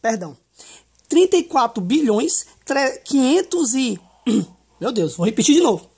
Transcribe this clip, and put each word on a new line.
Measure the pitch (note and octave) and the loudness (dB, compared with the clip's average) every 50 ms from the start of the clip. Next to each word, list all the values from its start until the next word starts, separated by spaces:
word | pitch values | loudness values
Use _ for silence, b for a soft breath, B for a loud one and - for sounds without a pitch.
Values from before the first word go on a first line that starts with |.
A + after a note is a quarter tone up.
perdão, | - A3+ A3+ G3+ F3+ D#3 C3+ _ _ _ B B B B B B B B _ _ _ | -2 -2 -4 -4 -8 -12 -16 _ _ _ B B B B B B B B _ _ _
trinta | _ - E4 F#4 F#4 - | _ 4 4 4 4 2
e | F4 E4+ | 0 0
quatro | - E4 C4+ A#3 A#3 A#3+ A3+ | 0 0 0 0 0 -2 -6
bilhões, | F3+ F3 B3 D#4+ D4+ A3+ G#3 G#3+ C4+ E4+ - - - b b b _ | -2 0 0 0 2 2 0 0 0 -2 -4 -4 -6 b b b _
tre-, | - C4+ C#4 C#4 C4 - - | -4 -2 0 0 -2 -4 -6
quinhentos | _ - - C#4 B3+ B3+ D4+ F#4 F#4+ - F4+ F4 D#4 A3+ A#3+ | _ -2 0 2 2 4 2 0 0 -2 -2 -2 -2 -2 0
e, | C4 C4 A#3 G3+ E3+ _ _ _ _ _ A#3+ G#3+ G#3+ | -2 -2 -2 -4 -8 _ _ _ _ _ -2 -2 -2
<clears throat> | F3 - - _ _ _ _ _ | -2 -4 -14 _ _ _ _ _
meu | E3+ B3 | -8 -4
Deus, | B3+ G#3+ E3 D#3 - | -2 -2 -4 -4 -2
vou | E3+ E3+ | -2 -4
repetir | G#3+ A3 - A3 - C#4+ | -2 0 0 2 4 4
de | D#4+ | 4
novo. | F4 C#4 G3+ D#3+ - _ _ | 4 2 0 -2 -6 _ _